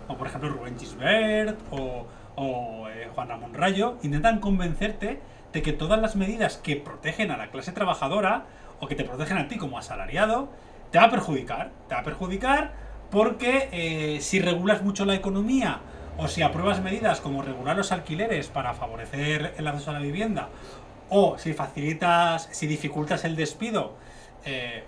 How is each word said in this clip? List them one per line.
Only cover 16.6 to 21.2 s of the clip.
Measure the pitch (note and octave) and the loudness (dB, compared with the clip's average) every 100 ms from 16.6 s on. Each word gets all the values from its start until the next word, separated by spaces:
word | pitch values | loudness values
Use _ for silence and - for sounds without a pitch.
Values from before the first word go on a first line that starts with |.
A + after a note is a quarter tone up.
| G3 F#3 | 2 2
medidas | F#3+ G#3+ A3 - | 0 2 2 2
como | D3 C#3 | -2 -4
regular | C3+ B2+ C3 F#3 | -4 -4 0 0
los | F#3+ | 0
alquileres | F3+ - D#3+ A3+ E3 C#3 | -2 -2 -2 0 0 -2
para | C#3+ C#3+ | -4 -4
favorecer | C#3 A#2+ A#2 - C#3 D3+ D#3 E3+ - | -4 -6 -8 -8 -2 0 0 -2 -4
el | D3+ | -4
acceso | C#3+ D3+ | -4 -4
a | |
la | C#3+ | -4
vivienda, | C#3+ E3+ A3 D#3 - - - - - - - | -4 -2 0 -2 -4 -12 -14 -16 -16 -18 4
o | G3+ | 6